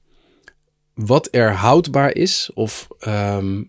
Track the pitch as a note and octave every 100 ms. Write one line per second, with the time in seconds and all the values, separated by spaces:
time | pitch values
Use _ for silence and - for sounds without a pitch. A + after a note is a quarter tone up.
0 | _ _ _ _ _ _ _ _ _ -
1 | G#2+ C3+ - B2+ A2 F#2+ G#2+ D#3 E3+ C3+
2 | C#3 - F#3 - - - A2 - - -
3 | A2 G#2 G2+ G2+ G2 G2